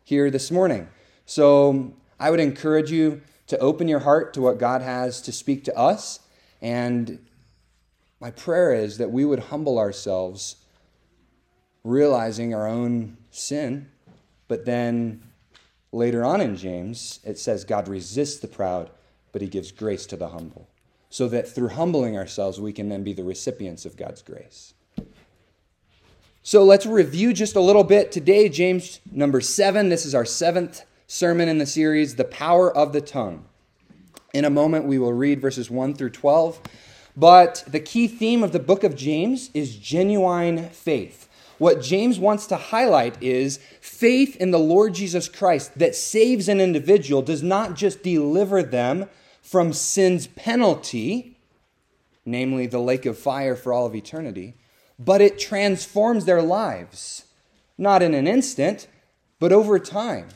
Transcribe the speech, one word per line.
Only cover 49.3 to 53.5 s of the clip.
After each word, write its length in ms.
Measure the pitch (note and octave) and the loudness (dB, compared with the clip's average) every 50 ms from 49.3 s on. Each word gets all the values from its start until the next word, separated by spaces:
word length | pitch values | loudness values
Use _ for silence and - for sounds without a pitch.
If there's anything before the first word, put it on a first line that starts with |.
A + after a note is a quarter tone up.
| _ _ | _ _
from 300 | _ - - F#3 E3+ E3 | _ 0 2 2 2 2
sin's 560 | C#3+ - - - - G3 F#3+ F#3 F3+ E3 - - | 0 -2 -4 -2 0 2 4 4 2 0 -2 -8
penalty, 1080 | - - - A3+ A#3 A#3+ A#3+ G3 D3 - - - - A2+ G#2+ D3 G#3 B3+ B3 - - _ _ _ _ _ _ _ _ _ _ _ _ _ _ _ _ _ _ | -14 -8 -6 -2 0 2 2 2 2 0 -4 -8 -6 -6 -4 -4 -4 -6 -8 -12 -18 _ _ _ _ _ _ _ _ _ _ _ _ _ _ _ _ _ _
namely 420 | A#2 A#2+ B2 C3 C3 C3 C3 B2 | -8 -6 -4 -4 -4 -2 -4 -4
the 120 | A#2+ A#2+ B2 | -4 -4 -2
lake 260 | A#2+ B2 C3 C3 - | 0 0 -2 -2 -2
of 140 | B2 A2 - | -6 -6 -4
fire 380 | - C#3+ C3 C#3 C#3 C3+ | -4 -4 -4 -2 -2 -4